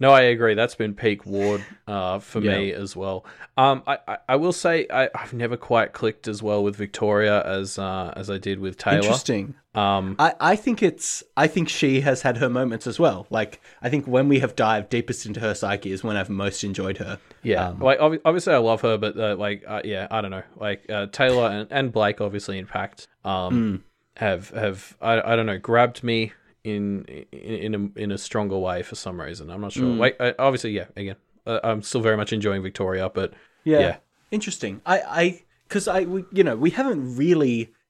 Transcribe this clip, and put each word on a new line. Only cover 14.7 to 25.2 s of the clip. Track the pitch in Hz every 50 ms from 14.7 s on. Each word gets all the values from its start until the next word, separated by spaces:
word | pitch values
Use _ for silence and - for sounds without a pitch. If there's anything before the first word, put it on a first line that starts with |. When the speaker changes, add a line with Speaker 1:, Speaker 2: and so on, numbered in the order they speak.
| 110 107 104 -
Speaker 2:
deepest | - 117 117 - 113 - -
into | 107 104 107
her | 117 107 101
psyche | - - 98 101 101 - 101 95
is | 95 -
when | 113 107
I've | 101 95 92
most | 101 95 101 101 95 - -
enjoyed | 101 95 98 95 95 98 -
her. | - 73 98 - _ - - _ -
Speaker 1:
Yeah, | 117 101 85 92 90
Speaker 2:
Um, | 87 -
Speaker 1:
like, | 135 131 139 -
obvi-, | 151 156 160 156 -
obviously | 160 165 180 170 202 160
I | 131
love | 117 113 113 110 -
her, | 117 110 104
but, | 104 104 104 -
uh, | 113 107 104
like, | 92 104 104 104 104 -
uh, | - 107 107 -
yeah, | 104 104 95 95 -
I | - 110
don't | 104 98
know. | 98 95 - - -
Like, | - 107 104 101 - _ -
uh, | 107 104 101
Taylor | 101 - - 135 127 127 123 120 110
and, | 101 104 110 -
and | - 139 135 127
Blake, | 113 113 107 104 101 -
obviously, | 107 101 98 101 - - 98 95
in | 92
Pact, | - - 98 95 98 _ - - - _ _ -
um, | 95 98 92 92 90 123 120 113 107 98 92
Speaker 2:
Mm. | - _ _ _ _ _ _ -
Speaker 1:
have, | 113 104 95 87 98 -
have | - 107 107 101 95 95 - - - -
I, | - 113 113 113